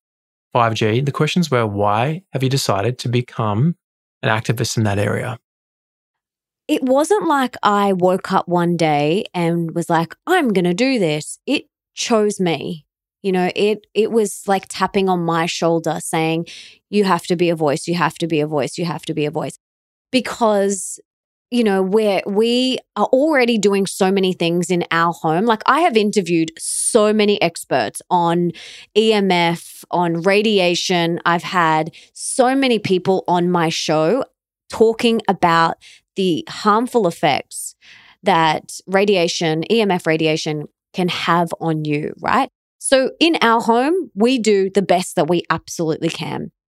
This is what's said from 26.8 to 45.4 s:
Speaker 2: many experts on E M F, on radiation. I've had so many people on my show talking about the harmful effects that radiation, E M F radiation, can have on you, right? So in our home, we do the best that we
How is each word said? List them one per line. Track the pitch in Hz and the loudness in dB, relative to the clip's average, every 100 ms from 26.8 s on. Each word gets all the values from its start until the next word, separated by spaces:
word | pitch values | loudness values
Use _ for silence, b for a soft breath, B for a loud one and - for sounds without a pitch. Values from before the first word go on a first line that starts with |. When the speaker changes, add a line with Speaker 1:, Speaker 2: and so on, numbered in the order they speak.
| - 226 208 | 0 2 4
Speaker 2:
many | 214 208 202 | 4 2 2
experts | 170 - - 139 104 - - | 0 -2 -2 -2 -2 -6 -2
on | 180 170 170 175 - B B B 214 | 0 2 2 0 -4 B B B 0
E | 220 | 2
M | 214 196 | 2 2
F, | 175 170 170 - - - | 2 2 -2 -8 -20 -6
on | 170 175 165 | -2 -2 0
radiation. | 180 202 226 202 175 170 - 180 170 170 - | 0 2 2 2 2 0 0 0 0 -2 0
I've | 170 | -2
had | - 185 160 156 160 - B | 0 0 2 2 -2 -8 B
so | - - - 247 | -14 -4 0 2
many | 269 269 220 | 2 2 0
people | - 185 185 190 - | 0 0 2 0 0
on | 175 175 | 0 2
my | 175 160 | 2 0
show | - - 156 160 254 - _ _ _ - | -2 -2 0 2 0 -4 _ _ _ -6
talking | - 226 220 233 226 - | 2 2 2 0 0 -2
about | 185 175 165 165 - B B B - | 0 2 4 2 -2 B B B -4
the | 190 151 - | -2 -2 -6
harmful | - 214 208 240 247 180 | -4 0 2 2 0 0
effects | - 160 131 - - - - B B B B | 0 0 0 -4 -14 -16 -18 B B B B
that | 185 170 160 151 - - - | 0 2 2 0 -6 -16 -8
radiation, | 190 208 190 170 - 165 156 - | -2 0 0 0 -2 -2 -2 -2
E | 233 | 0
M | 202 | 0
F | 180 165 | -2 -2
radiation, | 160 160 156 160 151 147 _ _ | 0 0 -2 -4 -8 -10 _ _
can | - 180 | -4 -4
have | - - 170 170 - | -2 0 0 0 -4
on | 165 156 | -4 -4
you, | 151 147 156 - | -2 -4 -6 -6
right? | - - 269 _ _ _ | -2 -2 -2 _ _ _
So | - 262 254 - | 0 2 2 0
in | 320 320 | 0 2
our | 233 233 | 2 2
home, | 220 233 269 370 302 | 2 2 2 0 -4
we | 190 233 262 | 0 2 2
do | 208 196 190 | 2 2 2
the | 202 | 0
best | 180 180 - - | 2 0 0 -2
that | 151 | 0
we | 170 | 0